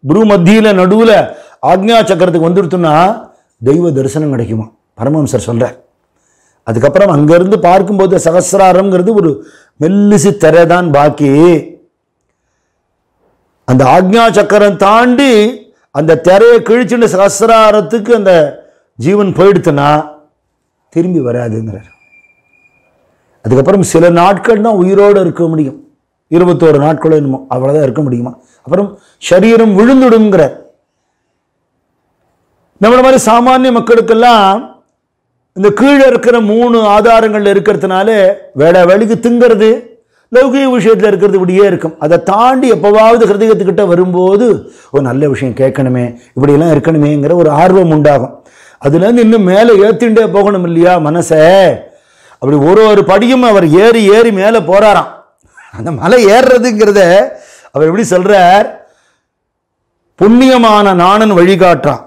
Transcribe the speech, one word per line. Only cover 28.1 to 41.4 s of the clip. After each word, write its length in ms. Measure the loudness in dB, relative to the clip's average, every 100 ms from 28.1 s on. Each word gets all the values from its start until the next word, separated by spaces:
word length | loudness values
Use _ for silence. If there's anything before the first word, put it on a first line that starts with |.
| -6 -8 -14 _ _ -6
அப்புறம் 240 | -6 -6 -10 _ _ -2
சரீரம் 480 | 0 2 2 2 2
விழுந்துடுங்கிறார். 760 | 2 4 2 2 2 0 0 -4 -20 _ _ _ _ _ _ _ _ _ _ _ _ _ _ _ _ _ _ _ _ _
நம்மள 180 | 0 2 2
மாதிரி 160 | 2 2
சாமானிய 420 | 0 2 0 0 -2
மக்களுக்கெல்லாம் 840 | 0 0 0 2 2 2 2 -2 -6 _ _ _ _ _ _ _ _ -2
இந்த 120 | -2 0
கீழே 240 | 0 4 2
இருக்கிற 280 | 2 0 0 0
மூணு 280 | 0 0 0 2 0
ஆதாரங்கள்ல 580 | 2 2 0 -2 -2
இருக்கிறதுனால 560 | 0 -2 -4 -4 -4 -2 0 0 -2 -10 -2
வேளா 220 | 0 2 2
வேலைக்கு 260 | 2 0 -2
திங்கிறது, 460 | -2 0 2 2 0 0 -6 _ _ _ _
லௌகிக 340 | 0 0 0 -2
விஷயத்துல 360 | 0 0 2 0
இருக்கிறது 280 | 0 0
இப்படியே 240 | 0